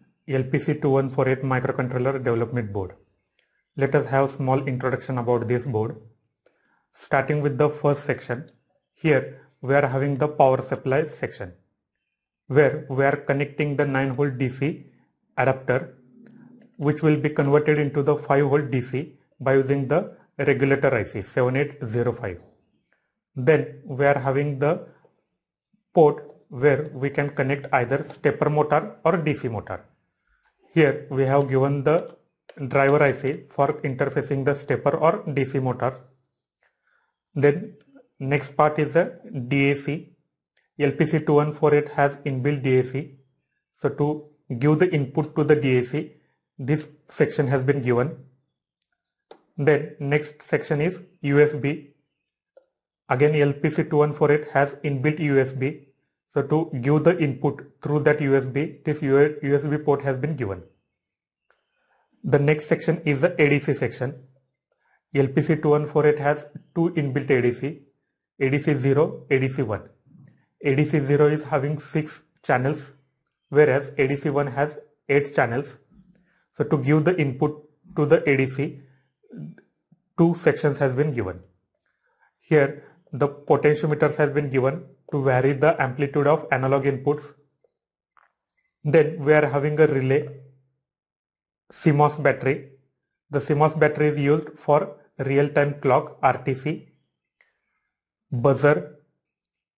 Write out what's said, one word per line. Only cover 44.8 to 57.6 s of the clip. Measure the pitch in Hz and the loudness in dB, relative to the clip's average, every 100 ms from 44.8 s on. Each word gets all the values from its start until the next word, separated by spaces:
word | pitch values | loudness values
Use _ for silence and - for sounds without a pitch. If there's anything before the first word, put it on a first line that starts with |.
| 185 | 2
input | 160 131 - 151 | 0 -2 -4 -4
to | - | -2
the | 147 143 | 2 2
D | 131 127 | 4 0
A | |
C, | 123 147 - _ _ _ _ - | 0 -6 -10 _ _ _ _ -10
this | 135 151 - _ _ | -2 -2 -4 _ _
section | - 143 - 135 | -2 -2 0 0
has | 135 | 0
been | 127 143 | 0 -2
given. | 123 120 139 - - _ _ _ _ _ _ _ _ _ _ - _ - | 0 0 0 -6 -20 _ _ _ _ _ _ _ _ _ _ -20 _ -2
Then | 147 143 151 - | 2 2 0 -8
next | 139 147 151 - | -2 -2 -2 -14
section | - 151 - 147 | -6 -4 -2 -2
is | 160 185 - _ | -2 -4 -16 _
U | 143 143 | 2 4
S | 147 | 4
B. | 147 139 151 - _ _ _ _ _ _ _ _ _ _ _ - | 2 -4 -6 -12 _ _ _ _ _ _ _ _ _ _ _ -4
Again, | 127 147 | 2 2
L | 151 143 | 4 0
P | 143 165 | 0 -2
C | 156 | -2
two | 165 147 | 0 2
one | 147 | 2
four | - 147 | 2 2
eight | 147 151 | 2 0
has | 135 143 - | 0 0 -2
inbuilt | 151 135 147 151 | -6 -2 -2 -2
U | 147 135 | 0 2
S | 131 | 0
B. | 135 131 156 - _ _ _ _ 147 | -2 -6 -6 -18 _ _ _ _ -4
So | |
to | 139 151 160 131 | 0 0 -2 -4
give | 123 151 | 0 4
the | 165 175 | 4 2
input | 147 123 147 139 | -2 -2 -4 -4